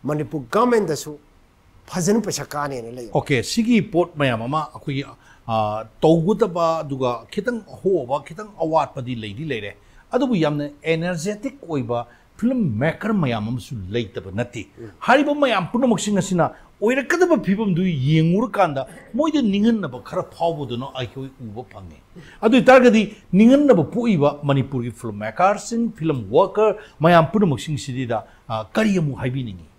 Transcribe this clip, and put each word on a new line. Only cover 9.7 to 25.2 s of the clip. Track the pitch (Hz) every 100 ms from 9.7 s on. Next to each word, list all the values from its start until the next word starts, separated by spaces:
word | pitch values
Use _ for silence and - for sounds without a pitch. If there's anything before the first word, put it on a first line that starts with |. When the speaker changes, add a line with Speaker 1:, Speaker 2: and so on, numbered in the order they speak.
| - _ - _
Speaker 2:
ꯑꯗꯨꯕꯨ | 247 262 214
ꯌꯥꯝꯅ | 151 147 143 -
ꯑꯦꯅꯔꯖꯦꯇꯤꯛ | 160 165 170 175 175 208 254 -
ꯑꯣꯏꯕ | 170 151 117 120 117 - _ -
ꯐꯤꯂꯝ | 226 262 185 107
ꯃꯦꯀꯔ | 147 156 214
ꯃꯌꯥꯝ | 214 143 113 104
ꯑꯃꯁꯨ | 123 - 120 90
ꯂꯩꯇꯕ | 110 107 - 90
ꯅꯠꯇꯦ꯫ | 98 120 113 95 -
Speaker 1:
ꯎꯝ꯫ | 117 -
Speaker 2:
ꯍꯥꯏꯔꯤꯕ | - 262 294 294
ꯃꯌꯥꯝ | 277 208 175
ꯄꯨꯝꯅꯃꯛꯁꯤꯡ | 233 254 214 202 202
ꯑꯁꯤꯅ | - 180 143 - - _
ꯑꯣꯏꯔꯛꯀꯗꯕ | 208 262 277 339 359 302
ꯐꯤꯕꯝꯗꯨ | 175 196 214 165 185
ꯌꯦꯡꯉꯨꯔꯀꯥꯟꯗ | 156 131 160 160 180 247 208 180 135 131 - -
ꯃꯣꯏꯗ | 226 311 302
ꯅꯤꯡꯍꯟꯅꯕ | 233 196 214 226 165 120
ꯈꯔ | - 170
ꯐꯥꯎꯕꯗꯨꯅ | - - 170 160 135 120 135 131
ꯑꯩꯈꯣꯏ | 127 135 135 -
ꯎꯕ | 117 104 127
ꯐꯪꯉꯤ꯫ | 107 90 80 _ - - -
ꯑꯗꯨ | 226 254
ꯑꯣꯏꯇꯥꯔꯒꯗꯤ | 247 262 247 220 202 - -
ꯅꯤꯡꯍꯟꯅꯕ | 180 226 277 294 202
ꯄꯣꯛꯏꯕ | 143 220 240 180 143 143
ꯃꯅꯤꯄꯨꯔꯒꯤ | 143 139 131 131 120
ꯐꯤꯂꯝ | 113 117
ꯃꯦꯀꯔꯁꯤꯡ, | 101